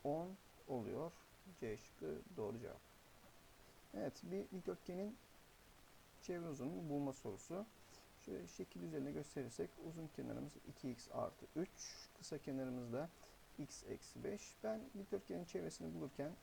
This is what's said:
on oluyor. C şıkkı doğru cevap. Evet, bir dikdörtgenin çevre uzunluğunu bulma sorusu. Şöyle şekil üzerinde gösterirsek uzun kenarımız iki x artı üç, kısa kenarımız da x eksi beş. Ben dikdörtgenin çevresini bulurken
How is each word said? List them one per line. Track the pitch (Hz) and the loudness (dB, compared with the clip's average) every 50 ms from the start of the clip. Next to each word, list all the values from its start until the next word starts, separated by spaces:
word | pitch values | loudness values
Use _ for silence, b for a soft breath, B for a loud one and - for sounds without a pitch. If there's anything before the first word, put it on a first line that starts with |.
| - | 6
on | 143 147 160 170 185 196 - - - - - - | 6 6 6 4 2 -2 -6 -10 -16 -16 -14 -2
oluyor. | - 143 120 110 104 - 120 151 170 - - - - - - - 190 175 - | 2 2 4 4 4 4 2 2 0 -2 -6 -16 -16 -16 -14 -14 -14 -6 -2
C | - 113 107 | 0 0 0
şıkkı | 117 - - - - - 156 151 - - - - | 0 -2 -12 -8 -2 0 2 2 0 -2 -4 0
doğru | - 110 104 110 117 | 2 4 4 4 2
cevap. | 123 - - - - - - - - - - - - - - - - - - - - - - - - - - | 0 -2 -4 -6 -8 -14 -18 -18 -18 -16 -16 -16 -16 -16 -16 -16 -16 -18 -18 -16 -16 -16 -16 -18 -14 -4 0
Evet, | 202 208 143 - - - | 2 2 2 2 0 -2
bir | 175 185 196 202 - | 0 2 2 2 2
dikdörtgenin | 190 190 175 - 180 - - - 180 180 196 208 233 - - - - - - - - - - - - - - - - - - - - - | -2 0 0 0 0 0 0 0 2 2 2 2 0 -4 -12 -16 -16 -16 -16 -18 -18 -18 -18 -18 -16 -16 -16 -16 -16 -18 -18 -18 -16 -10
çevre | - - 180 175 170 170 | -2 0 0 2 2 2
uzunluğunu | 147 127 123 139 175 185 175 156 | 2 2 2 2 2 2 2 4
bulma | 143 143 143 139 127 | 6 6 6 6 4
sorusu. | - - 120 98 98 - - 165 190 214 - - B B B B B B - - - - | 2 0 -2 -2 -2 -2 0 0 0 0 0 -6 B B B B B B -16 -16 -10 -4
Şöyle | - 196 - 180 | -2 0 0 0
şekil | 175 - - 185 - - 175 | -2 -2 -2 -4 -2 0 -2
üzerinde | 175 170 160 147 135 143 | 0 2 4 4 4 4
gösterirsek | 147 151 143 - - 147 131 117 - - - - - - - | 2 2 0 2 2 0 0 2 2 2 2 2 0 -4 -4
uzun | 165 160 165 160 | -2 -2 -2 -2
kenarımız | 147 - - 135 123 113 120 135 147 - - - | -2 -2 -2 0 2 2 2 0 -2 -4 -8 -8
iki | - 143 - - 135 | -8 -8 0 0 0
x | 120 - - - | 0 0 -4 0
artı | - 120 113 - - - - - - | 2 4 4 4 2 -4 -12 -2 2
üç, | 156 180 - - - - - - - - - - | 2 2 2 0 -6 -4 -4 -4 -6 -8 -12 -12
kısa | - - - 160 | -10 -4 -2 -2
kenarımız | 143 - - 135 135 131 127 127 123 123 117 117 | 0 0 2 2 4 4 4 2 2 2 2 4
da | 127 156 170 B B B B B B - - - | 4 2 2 B B B B B B -16 -12 -4
x | - 151 - - - - | -2 -2 -2 -2 -6 -2
eksi | - - 208 - - - 120 117 | -2 -2 -2 -2 -8 -6 0 2
beş. | - 202 208 - - - - - | 2 2 2 -2 -6 -8 0 2
Ben | 220 220 220 220 - - | 4 4 4 2 -4 -4
dikdörtgenin | 202 196 - - 196 - - 185 170 175 | -4 0 4 2 2 4 4 2 2 2
çevresini | 170 - 185 175 160 - - 175 165 160 | 2 2 2 2 2 0 0 0 0 2
bulurken | 165 156 135 - - 143 151 180 - | 2 0 0 2 2 2 2 2 -4